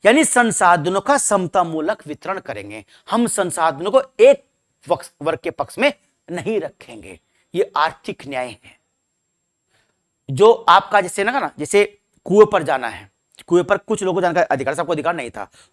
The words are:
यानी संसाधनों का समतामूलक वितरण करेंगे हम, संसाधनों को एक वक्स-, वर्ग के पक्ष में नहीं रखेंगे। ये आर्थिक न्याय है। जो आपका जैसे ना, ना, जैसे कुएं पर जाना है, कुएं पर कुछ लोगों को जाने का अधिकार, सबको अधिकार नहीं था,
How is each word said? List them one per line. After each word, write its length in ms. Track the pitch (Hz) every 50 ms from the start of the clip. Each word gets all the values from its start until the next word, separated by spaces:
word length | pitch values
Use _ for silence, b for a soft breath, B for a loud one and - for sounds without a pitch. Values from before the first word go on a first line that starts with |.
| -
यानी 180 | 202 240 302 311
संसाधनों 760 | - - 247 240 226 180 - 196 175 175 170 147 175 185 196
का 160 | - - 285 254
समतामूलक 880 | - - 214 196 185 165 - 196 175 170 160 156 151 180 214 _ -
वितरण 340 | 151 151 _ - 180 190 185
करेंगे 440 | _ - 117 104 98 101 104 110 104 b b b b -
हम, 160 | 202 233 240
संसाधनों 640 | 226 - - 190 175 - 180 160 160 151 139 170 208
को 120 | 262 - - _ _ -
एक 240 | 214 277 277 - _ _ _ _ _ _ _ _ _
वक्स-, 260 | 135 170 - - - _ _
वर्ग 160 | 143 156 156 -
के 120 | - 175
पक्ष 280 | - - 143 - - 170
में 140 | 247 294 - _ _ _ _ _ _ -
नहीं 320 | 170 175 - 190 226 202
रखेंगे। 580 | 160 143 _ _ - - 117 107 98 95 90 _ _ _ _ _ _ _ -
ये 160 | 180 - - _
आर्थिक 500 | 143 151 160 - _ _ - 202 _ -
न्याय 220 | 135 139 127 127 123
है। 300 | 107 _ _ - _ _ _ _ _ _ _ _ _ _ _ _ _ _ _ _ _ _ _ _ _ _ _ _ _ _ _ _ _ _ _ -
जो 240 | 135 127 202 226 233 - - -
आपका 320 | 170 196 202 - - 202
जैसे 240 | 185 175 - - 196
ना, 140 | 220 254 277
ना, 100 | 196 147 _ -
जैसे 260 | 147 - - 202 208 202 _ _ _ _ _ _ _
कुएं 200 | - 180 208 214
पर 160 | 208 208 185
जाना 260 | 156 139 147 131 123 113
है, 220 | 107 92 101 98 _ _ _ _ _ - -
कुएं 180 | - 170 175 175
पर 140 | - 202 190
कुछ 240 | _ - 220 202
लोगों 120 | 196 185 175
को 60 | 196
जाने 140 | 180 175 160
का 80 | 175
अधिकार, 320 | 165 - 139 135 135 131 139
सबको 180 | 156 170 143
अधिकार 220 | 170 151 135 165 175
नहीं 160 | 160 127 117
था, 200 | - 107 98 _ b b b b